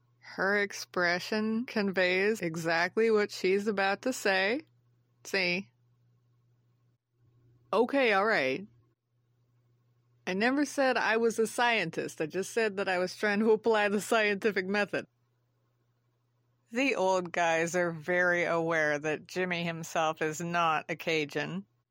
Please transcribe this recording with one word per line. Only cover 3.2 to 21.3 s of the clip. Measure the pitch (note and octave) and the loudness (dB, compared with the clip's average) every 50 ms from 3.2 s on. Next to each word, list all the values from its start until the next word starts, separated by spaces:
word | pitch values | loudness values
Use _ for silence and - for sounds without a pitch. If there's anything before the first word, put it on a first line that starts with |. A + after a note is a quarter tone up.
| G#3 G3+ | 2 0
she's | - - - F#3 F#3+ G3+ G3+ | -4 -2 0 0 2 2 0
about | A3+ G3+ F#3+ G3 G3 G3+ G3+ | -2 0 0 0 0 0 0
to | - B3+ | -2 -4
say. | B3+ - - G#3 G3 F#3+ F#3+ G3+ A#3+ D#4 - _ _ _ _ _ _ _ _ _ _ _ - | -4 -2 0 0 2 2 2 0 0 -2 -6 _ _ _ _ _ _ _ _ _ _ _ -14
See? | - - G3 F#3 F3 F3 F#3 G3 - _ _ _ _ _ _ _ _ _ _ _ _ _ _ _ _ _ _ _ _ _ _ _ _ _ _ _ _ _ _ _ _ _ _ _ _ _ _ _ - | -4 -2 -2 0 0 -2 -2 -4 -8 _ _ _ _ _ _ _ _ _ _ _ _ _ _ _ _ _ _ _ _ _ _ _ _ _ _ _ _ _ _ _ _ _ _ _ _ _ _ _ -4
Okay, | F#3 G#3 B3 A#3 C#4 C#4 C4 A3+ | 0 2 2 2 2 2 2 4
all | G3+ F#3+ G3+ | 4 4 4
right. | A3+ G#3+ E3+ C3+ C3 C3 F#3 G3+ - _ _ _ _ _ _ _ _ _ _ _ _ _ _ _ _ _ _ _ _ _ _ _ _ _ _ _ _ _ _ - | 2 2 2 2 0 0 -2 -6 -12 _ _ _ _ _ _ _ _ _ _ _ _ _ _ _ _ _ _ _ _ _ _ _ _ _ _ _ _ _ _ -6
I | - F#3 | -4 -2
never | F#3+ A3 B3 C4+ C#4+ C#4+ | 0 2 2 2 2 0
said | C#4 - C#4+ C4+ C4 B3 A#3 | -2 0 0 2 2 2 2
I | - G3+ A3 | 2 2 2
was | A#3 A#3 A#3 G#3+ - | 2 2 0 2 0
a | A3 G#3 | -2 -2
scientist. | - - A#3+ A#3+ A#3 G#3+ F3+ E3 - - C#3+ C3+ - - | 0 0 2 2 2 2 0 -2 -4 -6 -6 -6 -4 -6
I | E3 | -6
just | D3+ - F3+ F#3+ - | -4 -4 -6 -6 -4
said | - A#3 A3 G#3+ F#3+ | -2 -2 -2 -2 -2
that | G3+ G3 G3 | -2 -2 -2
I | F#3 F3+ | 0 0
was | F#3 F3+ - | -2 -2 -4
trying | - - G#3 G3+ G3+ | -2 -2 0 0 2
to | A3 A3 | 4 4
apply | G#3+ G#3+ - A#3 A3 G#3 G#3 G3+ | 4 2 4 2 2 4 2 2
the | G3+ G#3 | 0 -2
scientific | F3+ - A#3+ A3+ G#3+ G#3 G#3 F#3+ - A3 F#3+ G3+ F#3 | -2 0 2 2 2 2 0 0 -2 -2 0 0 -2
method. | F#3 G3+ G#3 G3+ - - C3+ - - _ _ _ _ _ _ _ _ _ _ _ _ _ _ _ _ _ _ _ _ _ _ _ _ _ _ _ _ _ _ _ _ | -2 0 0 -2 0 -2 -6 -6 -8 _ _ _ _ _ _ _ _ _ _ _ _ _ _ _ _ _ _ _ _ _ _ _ _ _ _ _ _ _ _ _ _
The | A#3 A#3+ C#4 C4+ - | -4 -2 0 0 0
old | - F#3+ F#3+ F#3+ F#3 F3+ E3+ | 2 2 2 2 0 0 -2
guys | - F3+ E3+ E3 E3 D#3+ E3 E3+ E3+ F3+ | 0 0 2 2 2 2 0 0 0 0
are | F3 E3+ | 0 0
very | E3 D#3+ D3+ F3+ F3+ F3+ F3+ F3 F3 F3 E3+ | -2 -6 -4 -2 0 2 2 2 2 2 0
aware | D#3 E3+ E3 E3 E3 E3+ D#3+ D#3 D3+ D3 D3 | 0 0 0 0 0 0 2 2 2 0 0
that | D3 D#3 D3+ - E3+ - | -2 -2 -4 -4 -6 -8
Jimmy | - F3+ F#3 F3+ F3 E3+ E3+ | -4 -4 -2 -2 -2 -4 -4
himself | E3+ E3 D#3+ E3 - - F3 D#3+ D#3 D#3+ - | -4 -6 -6 -10 -6 -2 0 0 0 0 -2
is | E3 D#3 D#3 D3+ | -4 -4 -4 -6
not | F3 E3+ F3 F3 E3+ D#3+ D#3 D3+ - - | -6 -4 0 0 2 2 2 0 -2 -6
a | E3+ - | -10 -6
Cajun, | - F3 D#3+ D#3 D3+ C#3+ | -2 -2 0 0 -2 -2